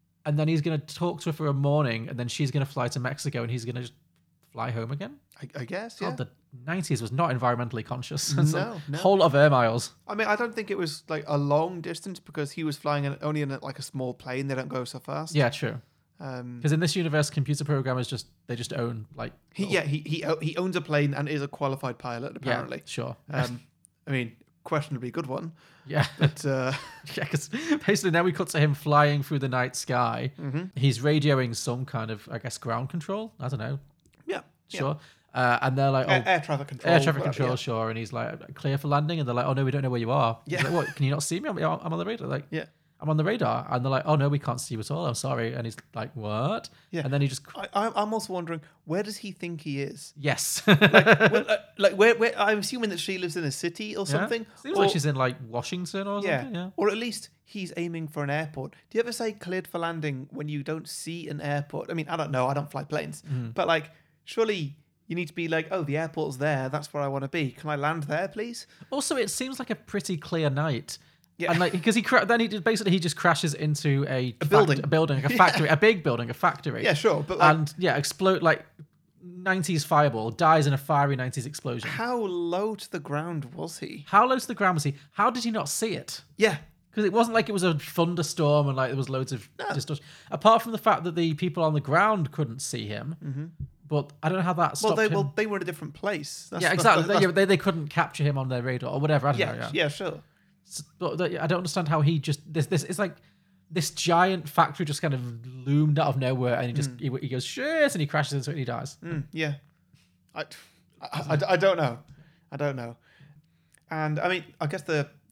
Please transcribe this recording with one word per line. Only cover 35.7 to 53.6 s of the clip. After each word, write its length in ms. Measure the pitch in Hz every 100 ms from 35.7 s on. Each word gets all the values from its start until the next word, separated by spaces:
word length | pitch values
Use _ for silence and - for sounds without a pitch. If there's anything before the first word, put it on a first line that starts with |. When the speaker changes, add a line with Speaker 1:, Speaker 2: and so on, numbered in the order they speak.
| 131
Speaker 1:
they're 140 | 139
like, 160 | 135 131
Speaker 2:
Air, 160 | 185 -
Speaker 1:
"Oh," 40 |
Speaker 2:
air 80 | 180
traffic 280 | 151 143 139
control, 240 | 135 165
Speaker 1:
air 60 | 170
traffic 180 | 143 139
Speaker 2:
whatever, 140 | 139
Speaker 1:
control, 160 | 131 127
Speaker 2:
yeah. 60 | 127 -
Speaker 1:
sure. 220 | 113 113
And 80 | 113
he's 140 | 110
like, 420 | 117 117 - - -
"Clear 220 | 139 135
for 100 | 143
landing." 320 | 143 151 165
And 80 | 135
they're 80 | 120
like, 100 | 123
"Oh, 60 |
no, 120 | 135 135
we 60 |
don't 100 | 143
know 60 | 131
where 100 | 123 113
you 40 |
are." 280 | 139 120 113 -
He's 80 |
Speaker 2:
Yeah. 100 | 175
Speaker 1:
like, 100 | 151
"What? 220 | 170 - -
Can 100 | 135
you 60 |
not 120 | 147
see 160 | 147 170
me? 80 | 302
I'm, 80 | 185
I'm 340 | 160 160 165
on 60 | 165
the 60 | 175
radar." 220 | 233 135
Like, 160 | 139 143
Speaker 2:
Yeah. 140 | 156 - _ _ -
Speaker 1:
"I'm 80 | 156
on 80 | 156
the 60 | 156
radar." 420 | 233 123 117 123
And 140 | 123
they're 80 | 131
like, 120 | 131 -
"Oh, 100 | 151
no, 140 | 139
we 100 | 143
can't 220 | 143 120
see 140 | - 110
you 40 |
at 100 | 107
all. 160 | 151 165
I'm 80 |
sorry." 400 | 117 131 131 113
And 120 | 127 113
he's 80 | - -
like, 220 | 117 110 -
"What?" 540 | 107 107 139 220 - - _
Speaker 2:
Yeah. 100 | 170
Speaker 1:
And 100 | 139
then 80 | 143
he 60 | 139
just 160 | 135
cr- 160 | - -
Speaker 2:
I, 80 | 196 202 220
I, 140 | -
I'm 120 | 214
also 180 | 220 208
wondering, 300 | 185 170 165 - _ -
where 180 | 170
does 140 | 208 214
he 160 | 202
think 260 | - 175 170
he 200 | 151 139
is? 320 | 139 - - -
Speaker 1:
Yes. 460 | 143 113 - -
<laughs> 40 | -
Speaker 2:
Like, 520 | 180 208 220 220 180 214
well, 120 | 226 277
uh, 80 | 214 - -
like, 180 | 196 190
where, 180 | 220 233
where, 180 | 226 202
I'm 200 | 208 214
assuming 300 | 202 254 220
that 80 | 170
she 160 | 156 185
lives 180 | 180 170
in 80 |
a 80 | 151
city 380 | 135